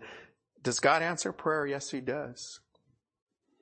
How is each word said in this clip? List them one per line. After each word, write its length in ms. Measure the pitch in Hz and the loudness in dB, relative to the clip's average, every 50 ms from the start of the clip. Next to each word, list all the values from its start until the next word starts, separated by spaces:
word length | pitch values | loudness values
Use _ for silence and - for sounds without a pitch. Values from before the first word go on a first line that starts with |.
| - - - - - - _ _ _ _ _ _ - | -2 -10 -16 -16 -18 -20 _ _ _ _ _ _ -2
does 160 | 127 117 - | 0 2 4
God 240 | - 143 151 160 165 | 6 6 6 6 4
answer 300 | 170 175 160 - 190 175 | 2 -2 -2 -2 -4 -4
prayer? 340 | - - 160 156 156 147 | -2 0 0 2 2 2
Yes, 240 | 143 139 139 139 - | 0 -2 -4 -4 -6
he 100 | - 135 | -6 -4
does. 600 | 127 127 127 151 143 127 120 - - - - - _ _ _ _ _ _ _ _ _ _ _ _ _ _ _ _ _ _ _ _ | -2 -2 -2 -2 -4 -6 -10 -12 -14 -14 -14 -16 _ _ _ _ _ _ _ _ _ _ _ _ _ _ _ _ _ _ _ _